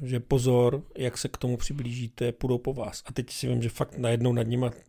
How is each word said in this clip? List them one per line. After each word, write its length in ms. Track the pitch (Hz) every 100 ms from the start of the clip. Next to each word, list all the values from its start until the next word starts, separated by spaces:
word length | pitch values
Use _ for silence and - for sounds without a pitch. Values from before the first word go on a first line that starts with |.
že 180 | 131 123
pozor, 600 | - 135 123 123 120 139 - -
jak 200 | 123 -
se 100 | -
k 100 | -
tomu 200 | 127 120
přiblížíte, 720 | - 143 120 120 117 - 120
půjdou 260 | 117 131 123
po 160 | 135
vás. 300 | 135 104 - -
A 60 |
teď 160 | - 120
si 180 | - 127
vím, 140 | 120
že 80 | 117
fakt 280 | - - -
najednou 360 | 120 117 123
nad 140 | 120 113
nima 240 | 120 123 -